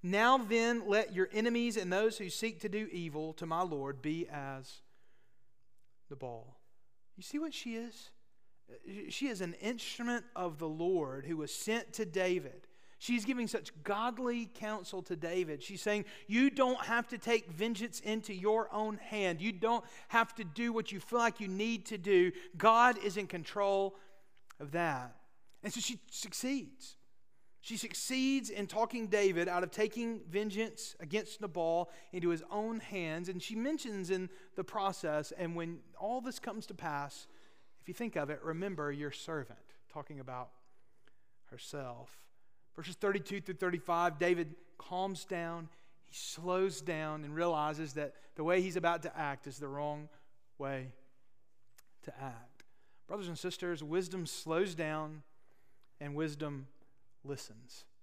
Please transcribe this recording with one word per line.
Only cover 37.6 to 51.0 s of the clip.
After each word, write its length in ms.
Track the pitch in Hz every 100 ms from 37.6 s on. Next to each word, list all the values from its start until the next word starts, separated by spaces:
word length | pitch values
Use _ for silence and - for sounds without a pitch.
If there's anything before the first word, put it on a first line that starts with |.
| - -
if 80 | -
you 40 |
think 220 | 175 233 185
of 140 | 143
it, 120 | 151
remember 520 | 151 160 196 175 147
your 180 | 143 147
servant," 640 | 135 - 160 127 101 - - -
talking 320 | 156 139 147
about 300 | 127 127 123 - - - - - - - - - -
herself. 760 | 123 - 147 131 120 123 - - - - - - -
Verses 200 | 160 175
thirty-two 440 | 202 196 160 196
through 140 | 175
thirty-five, 640 | 180 185 175 - 170 175 147
David 380 | 175 175 160 156 - -
calms 460 | - 185 190 185 -
down, 440 | 180 170 170 160 - - - -
he 100 | -
slows 680 | - - 175 185 190 156
down 420 | 151 160 156 156
and 120 | 147 151
realizes 580 | 175 156 151 151 160
that 220 | 139 143 - -
the 100 | -
way 200 | 160 185
he's 140 | 185 180
about 260 | 170 170
to 120 | 151 -
act 300 | 147 139 -
is 140 | 127
the 80 | 143
wrong 420 | 139 147 147 151 - - - - -
way 340 | 139 135 127 -